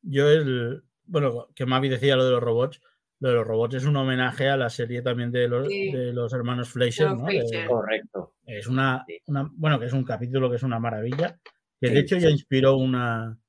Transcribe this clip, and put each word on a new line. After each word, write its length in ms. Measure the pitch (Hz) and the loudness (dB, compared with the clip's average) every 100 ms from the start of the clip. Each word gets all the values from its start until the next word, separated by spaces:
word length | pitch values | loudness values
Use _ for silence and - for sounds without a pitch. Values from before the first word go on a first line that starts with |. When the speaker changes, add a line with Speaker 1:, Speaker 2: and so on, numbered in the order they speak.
Speaker 1:
yo 280 | - 139 147 | -2 2 6
el, 540 | 156 143 123 117 131 _ _ - | 6 4 -2 -4 -8 _ _ -4
bueno, 420 | 165 139 117 - - | -2 0 -4 -10 -8
que 100 | 127 | 0
Mavi 240 | 131 135 | 2 2
decía 260 | 123 139 131 | 2 2 4
lo 100 | 127 | 4
de 60 | |
los 100 | 123 | 2
robots, 360 | 117 113 131 - _ _ _ _ | 2 0 0 -4 _ _ _ _
lo 100 | 131 | 0
de 60 | 120 | 0
los 100 | 110 | 2
robots 300 | 113 120 131 | 0 0 0
es 100 | 139 | 0
un 120 | 143 | 0
homenaje 500 | 131 127 127 117 135 | 0 0 0 0 0
a 60 | 135 | 2
la 140 | 120 | -2
serie 320 | - 120 120 | -4 -6 -4
también 300 | 123 123 120 | -4 -2 -2
de 160 | 123 123 | 0 0
los, 180 | 123 139 | 0 -2
Speaker 2:
Sí. 240 | 101 127 | -4 -4
Speaker 1:
de 220 | 131 123 | -4 -4
los 180 | 120 120 | -4 -4
hermanos 360 | 127 120 123 120 | -4 -4 -4 -6
Speaker 2:
De 40 | |
Speaker 1:
Fleischer, 360 | 120 123 120 151 | 0 0 2 0
Speaker 2:
los 80 | 123 | 0
Speaker 1:
¿no? 60 | 147 | -2
Speaker 2:
Fleischer. 360 | 196 117 - | -2 -2 -4
Speaker 1:
De, 40 | - | -2
Speaker 3:
Correcto. 680 | 120 104 110 - 98 82 _ - | -2 0 -4 -4 -12 -12 _ -14
Speaker 1:
es 220 | 107 101 | -12 -4
una, 360 | 127 135 127 - | 0 0 -2 -6
Speaker 3:
Sí. 120 | 85 - | -16 -6
Speaker 1:
una, 220 | 139 147 | -6 -6
bueno, 280 | 165 156 139 | -2 0 0
que 80 | 120 | 0
es 60 | |
un 100 | 135 123 | -2 -2
capítulo 440 | 110 123 135 131 | -6 -4 0 0
que 60 | 120 | 0
es 80 | |
una 160 | 131 113 | -2 -2
maravilla, 600 | 117 110 117 135 170 - - _ _ _ | -4 -4 -4 -2 -4 -6 -20 _ _ _
que 60 | 123 | 2
de 40 | |
Speaker 3:
Sí, 60 | 131 | 2
Speaker 1:
hecho 160 | 143 185 | 4 4
Speaker 3:
sí. 60 | |
Speaker 1:
ya 80 | 165 | 4
inspiró 480 | 143 - 135 135 135 | 2 2 4 4 4
una 600 | 131 127 120 117 113 113 | 2 0 -2 -2 -6 -12